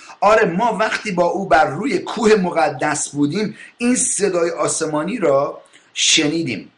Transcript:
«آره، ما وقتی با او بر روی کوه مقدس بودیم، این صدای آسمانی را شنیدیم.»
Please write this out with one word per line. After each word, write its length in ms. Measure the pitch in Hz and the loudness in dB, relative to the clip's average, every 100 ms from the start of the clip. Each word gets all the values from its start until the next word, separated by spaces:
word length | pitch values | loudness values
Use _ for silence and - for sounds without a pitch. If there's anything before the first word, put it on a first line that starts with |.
| - - | -20 0
«آره، 240 | 196 220 | 4 4
ما 320 | 202 170 233 190 | 4 0 -2 0
وقتی 360 | 220 - 214 | -2 -4 -4
با 140 | 175 175 | 0 0
او 220 | 180 190 | -2 2
بر 160 | 160 | 4
روی 340 | 147 143 247 185 | 4 0 -4 -4
کوه 360 | - - 214 | -4 0 2
مقدس 760 | 214 180 160 151 139 151 143 - | 4 2 0 0 0 -2 -2 -4
بودیم، 480 | 143 143 180 214 - - - | -2 0 0 -4 -6 -16 -4
این 180 | 240 247 | 0 0
صدای 540 | - - 196 180 170 | -2 -2 0 0 -2
آسمانی 680 | 151 151 - 156 151 170 233 | -2 -4 -2 -2 -2 -4 -2
را 440 | 160 139 120 - - - _ | 2 2 0 -6 -18 -20 _
شنیدیم.» 720 | - - 156 151 165 151 98 - | -4 0 2 2 -2 -4 -8 -12